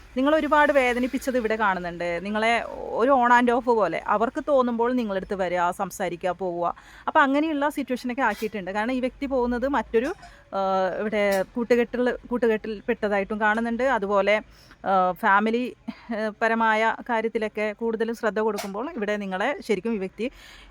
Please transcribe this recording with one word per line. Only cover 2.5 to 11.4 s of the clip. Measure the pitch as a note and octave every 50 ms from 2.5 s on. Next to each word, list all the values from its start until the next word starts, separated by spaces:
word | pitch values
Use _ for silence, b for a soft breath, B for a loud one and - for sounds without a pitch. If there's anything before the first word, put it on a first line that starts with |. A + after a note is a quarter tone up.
| A#3 A3 - -
ഒരു | - - - - - D#3+ A3+ C4
on | C#4+ B3+ A#3+ A#3+ B3 A#3+
and | B3 A#3+
off | A#3 C4 A3+
പോലെ | B3+ A#3 A3 G3 E3 E3 - -
അവർക്ക് | - G#3 G3+ A3+ A#3+ - D#4 C#4+ -
തോന്നുമ്പോൾ | D4 C4 B3 B3 A#3 A3+ A#3 A#3+
നിങ്ങളടുത്ത് | B3+ B3+ A#3 G#3 G3 F#3+ F#3+ - G#3
വരിക, | F#3 F#3+ F3 F3 F3+ E3+ F3
സംസാരിക്കുക, | F3+ - G3+ F#3 - - G3 F3 F3 E3 - F3+
പോവുക. | F3+ F3 F#3+ F3+ E3+ E3+ E3+ E3+ B B B B B B B
അപ്പോൾ | - - D#4+
അങ്ങനെയുള്ള | D4 C4 C4+ C#4+ D4+ E4 D#4 C#4+ C#4+ D4+
സിറ്റുവേഷനൊക്കെ | C#4+ D4+ C4 - B3 A#3 - B3 A#3+ C#4
ആക്കിയിട്ടുണ്ട്. | C4 A3 G#3 - A3+ G#3 - G#3+ F3+ F3+
കാരണം | G3 G#3 G#3+ A#3+
ഈ | C4 B3+
വ്യക്തി | A#3+ B3+ - - C#4+
പോകുന്നത് | B3+ C#4 B3+ A#3+ A#3+ B3 A#3+ A#3 C#4
മറ്റൊരു, | C#4+ A#3+ A3 - - A3+ B3 D4+ G4 B B B B B B
ആ, | _ - G3 F#3+ F#3+ F#3+ F#3+ F#3+ F#3 E3 -
ഇവിടെ | G#3 G#3+ A3 G#3 G3+ G3+ G3 F#3+